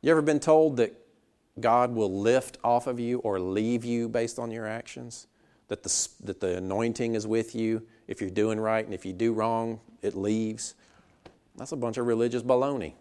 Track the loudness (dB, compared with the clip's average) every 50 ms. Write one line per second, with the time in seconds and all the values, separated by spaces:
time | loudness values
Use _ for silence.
0 | 6 6 4 6 6 4 2 2 4 6 6 8 6 6 4 2 0 0 0 -10
1 | -20 _ _ _ _ _ _ _ _ _ _ -2 2 4 4 6 4 2 2 0
2 | 0 0 0 0 2 4 4 4 2 -2 -14 -4 0 2 2 2 2 -2 -6 -4
3 | -4 -2 -2 -2 -2 -2 -2 -2 -2 0 0 0 0 2 0 -2 -2 -2 -2 -2
4 | -2 -2 -2 -2 -2 -2 -4 -8 -8 -8 -8 -8 -8 -8 -8 -8 -10 -12 -14 -14
5 | -14 -14 -16 -18 -20 _ _ _ _ _ _ _ _ _ -10 -8 -4 -4 -2 -2
6 | -2 -4 -8 _ -10 -10 -8 -4 -2 -2 -2 -2 -2 -2 0 0 0 0 0 -2
7 | -2 -2 -2 -2 -2 0 0 0 0 -2 -4 -4 -2 -2 -2 -2 -4 -10 _ _
8 | _ -12 -10 -8 -6 -4 0 0 0 2 2 0 0 0 0 0 -2 -4 -8 -10
9 | -8 -10 -4 0 0 0 2 2 0 0 0 -2 -2 -4 -6 -8 _ -20 -20 -6
10 | -6 -4 -4 -2 -2 0 0 0 0 -2 -4 -8 -10 -12 -12 _ _ _ _ _
11 | _ _ _ _ _ -20 _ _ _ _ _ -16 -12 -10 -6 -4 -4 -4 -2 0
12 | 0 2 2 4 2 2 2 -2 0 2 2 4 4 2 -2 -4 -6 -8 -10 -14